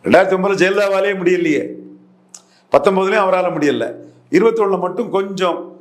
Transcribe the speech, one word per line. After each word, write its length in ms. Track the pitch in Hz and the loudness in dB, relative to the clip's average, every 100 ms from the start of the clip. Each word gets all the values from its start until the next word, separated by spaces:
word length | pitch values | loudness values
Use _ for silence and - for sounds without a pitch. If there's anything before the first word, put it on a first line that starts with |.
| 95 | 4
ரெண்டாயிரத்தி 320 | 165 190 190 | 4 4 0
ஒன்பதுல 220 | 190 190 | 0 2
ஜெயலலிதாவாலே 520 | 185 196 202 196 196 190 | 2 2 0 0 -2 0
முடியலையே, 460 | 175 180 165 139 - - - - _ _ _ - _ _ _ | 0 0 0 -2 -4 -12 -18 -20 _ _ _ -20 _ _ _
பத்தொன்பதுலயும் 520 | 147 202 190 190 214 190 | 2 2 0 0 0 2
அவரால 240 | 185 180 | 0 0
முடியல, 380 | 160 147 120 113 - - _ _ | 0 0 0 -6 -8 -20 _ _
இருபத்தொன்னுல 480 | 165 226 226 196 185 | 2 2 2 0 0
மட்டும் 300 | 180 175 208 | -4 -6 -4
கொஞ்சம் 500 | 196 196 190 180 - - - | -4 -4 -4 -4 -4 -10 -20